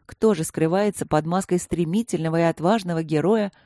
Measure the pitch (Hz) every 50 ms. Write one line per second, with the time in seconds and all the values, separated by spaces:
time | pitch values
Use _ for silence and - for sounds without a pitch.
0 | _ - - - 220 220 202 156 165 - - - 160 160 175 196 208 208 - -
1 | - - 156 151 151 165 180 196 190 - 180 180 - - 185 170 170 156 180 226
2 | 233 - - 160 160 160 160 170 170 165 165 - 156 180 226 226 185 175 170 160
3 | 165 147 160 147 147 185 226 220 208 190 _ _ _